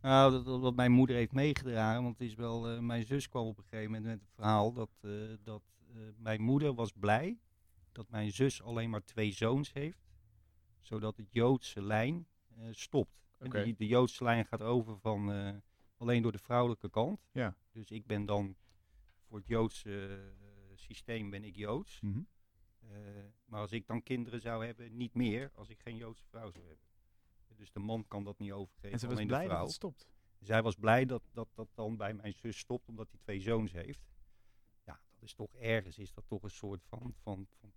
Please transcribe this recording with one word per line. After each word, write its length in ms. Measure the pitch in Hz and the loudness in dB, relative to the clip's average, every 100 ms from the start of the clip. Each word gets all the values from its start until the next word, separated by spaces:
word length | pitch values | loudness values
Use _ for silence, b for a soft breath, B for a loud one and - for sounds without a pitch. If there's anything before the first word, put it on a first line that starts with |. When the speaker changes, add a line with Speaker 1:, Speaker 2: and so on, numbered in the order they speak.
Speaker 1:
Nou, 320 | 135 135 135 | 8 10 10
dat, 120 | 131 | 8
dat 160 | 123 127 | 0 0
wat 140 | 127 | 2
mijn 180 | 123 123 | 4 8
moeder 240 | 123 127 123 | 10 10 6
heeft 160 | 117 | 2
meegedragen, 680 | 135 143 143 131 113 110 113 | 4 4 2 0 2 2 2
want 160 | 123 113 | 0 -4
het 100 | 123 | -8
is 60 | |
wel, 340 | 110 117 117 117 | -6 -4 -4 -4
eh, 100 | 117 | -4
mijn 260 | 117 117 | -2 -2
zus 240 | 110 139 - | 0 -2 -2
kwam 180 | 127 113 | -4 -4
op 120 | 107 | -6
een 60 | |
gegeven 260 | 98 110 107 | -10 -8 -6
moment 140 | 110 110 | -4 -4
met 100 | 110 | -6
het 100 | - | -10
verhaal 380 | - 107 107 104 | -4 2 4 4
dat, 180 | 123 110 _ | 0 -8 _
eh, 100 | 104 104 110 110 | -10 -8 -8 -12
dat, 200 | 104 107 _ _ - | -12 -12 _ _ -20
eh, 60 | 113 110 110 | -18 -16 -10
mijn 240 | 110 110 | -4 0
moeder 340 | 110 139 147 | 4 4 4
was 180 | 123 113 | 0 -2
blij 460 | - 104 107 165 233 _ _ _ - - | 0 4 4 4 -6 _ _ _ -20 -20
dat 160 | - 147 | -16 -8
mijn 240 | 113 107 | -4 -2
zus 300 | 98 135 - | 2 2 2
alleen 280 | 101 117 113 | -6 -4 -2
maar 140 | 107 | -4
twee 280 | - - 107 | -6 0 0
zoons 400 | 95 113 131 143 | 2 2 2 0
heeft, 340 | - 147 180 _ - _ _ _ _ _ _ | -6 -8 -8 _ -20 _ _ _ _ _ _
zodat 360 | - 110 107 104 | -10 -4 -4 -6
het 160 | 104 | -4
Joodse 500 | 117 120 131 - - | 4 6 6 2 -8
lijn, 440 | 101 107 117 170 170 _ _ 113 | 0 2 2 -2 -8 _ _ -16
eh, 80 | 113 | -14
stopt. 540 | 110 - 147 110 - _ _ | -12 0 0 0 -4 _ _
En 80 | 131 | -4
Speaker 2:
Oké. 160 | 104 | -2
Speaker 1:
die, 120 | 104 | 0
de 120 | 110 107 | 0 4
Joodse 380 | 123 127 - | 4 4 2
lijn 200 | 123 117 110 | 2 2 2
gaat 160 | 110 | -2
over 360 | 110 123 110 104 | 2 2 0 -4
van, 340 | 110 104 101 | -2 0 0
eh, 220 | 101 101 101 - _ _ _ | -2 -4 -8 -16 _ _ _
alleen 260 | 120 120 | 2 4
door 100 | 113 | 4
de 60 | 101 | 0
vrouwelijke 520 | - 123 123 113 101 | 0 2 4 0 -2
kant. 300 | - 127 202 _ | 0 0 -2 _
Speaker 2:
Ja. 240 | 135 113 - _ | -4 -4 -4 _
Speaker 1:
Dus 180 | 113 107 | -18 -12
ik 160 | 110 107 | -12 -4
ben 180 | 104 101 | -4 0
dan, 300 | 104 98 95 _ _ _ - - _ _ | 0 -2 -8 _ _ _ -20 -20 _ _
voor 100 | 110 | -14
het 80 | 95 | -2
Joodse, 600 | 117 113 - 110 101 98 98 98 98 | 2 2 0 -10 -8 -8 -12 -16 -20
eh, 60 | 101 101 98 | -20 -20 -20
systeem 560 | 95 - 110 - 113 104 | -20 -18 -16 -8 -6 -4
ben 140 | 98 | -8
ik 120 | 107 95 | -10 -8
Joods. 440 | 104 123 208 - | -4 -4 -4 -8
Speaker 2:
Mhm. 200 | 104 98 185 _ _ _ _ _ | -4 -4 -6 _ _ _ _ _
Speaker 1:
Eh, 80 | 113 104 104 101 101 104 | -20 -18 -16 -16 -18 _
maar 160 | _ 107 | _ -8
als 120 | 104 | -6
ik 140 | 113 98 | -6 -6
dan 160 | 117 | -6
kinderen 380 | - 127 120 117 | -4 -4 -4 -8
zou 240 | 113 113 | -6 -6
hebben, 320 | 113 113 117 117 | -6 -10 -16 -8
niet 180 | 120 | -6
meer, 360 | 117 120 107 139 | 0 0 0 -4
als 140 | - 104 | -14 -20
ik 100 | 110 | -16
geen 160 | - 113 | -14 -12
Joodse 280 | 113 113 - | -12 -16 -18
vrouw 240 | 113 110 | -14 -14
zou 140 | - 85 | -16 -20
hebben. 180 | 76 _ _ _ _ _ _ _ 107 | -20 _ _ _ _ _ _ _ -20
Dus 160 | 104 | -16
de 80 | - | -10
man 240 | 104 113 107 | -6 -6 -6
kan 160 | 104 | -10
dat 140 | 101 101 | -10 -10
niet 140 | 101 | -10
overgeven, 400 | 98 95 _ 101 | -8 -10 _ -8
Speaker 2:
En 60 | 113 | -6
ze 80 | 117 | -4
was 80 | |
Speaker 1:
alleen 120 | 120 110 | -4 -2
de 40 | |
Speaker 2:
blij 100 | 131 185 | -2 -2
dat 60 | |
Speaker 1:
vrouw. 120 | 87 | -2
Speaker 2:
het 100 | 87 | -4
stopt? 340 | - 196 - - - _ _ | -6 -10 -12 -20 -20 _ _
Speaker 1:
Zij 220 | 98 110 | 0 2
was 120 | 113 | 2
blij 300 | 98 107 117 | 0 4 6
dat, 180 | 131 120 - | 4 -2 -8
dat 160 | - 113 | -14 -14
dat 140 | - 110 | -12 -16
dan 220 | - 110 110 | -8 -6 -4
bij 180 | 101 | -6
mijn 180 | 104 107 | -6 -10
zus 240 | 98 113 101 | -10 -10 -10
stopt, 300 | - 123 - | -6 -8 -8
omdat 220 | 113 110 | -14 -14
hij 80 | - | -14
twee 180 | - 98 | -8 -6
zoons 320 | 95 113 107 | 0 0 0
heeft. 280 | 90 82 139 - - - - - - _ _ | -6 -10 -12 -16 -20 -20 -20 -20 -20 _ _
Ja, 160 | - 76 _ | -20 -20 _
dat 80 | _ 113 | _ -20
is 60 | |
toch 200 | - 107 | -12 -12
ergens, 440 | 123 117 113 95 - | -6 0 0 -2 -14
is 140 | 98 | -16
dat 120 | - - | -14 -10
toch 160 | 101 | -8
een 80 | 101 | -8
soort 340 | - 104 98 | -10 -10 -10
van, 300 | - 113 123 120 | -12 -12 -12 -12
van, 240 | - 98 98 _ | -10 -10 -10 _
van 120 | 104 | -20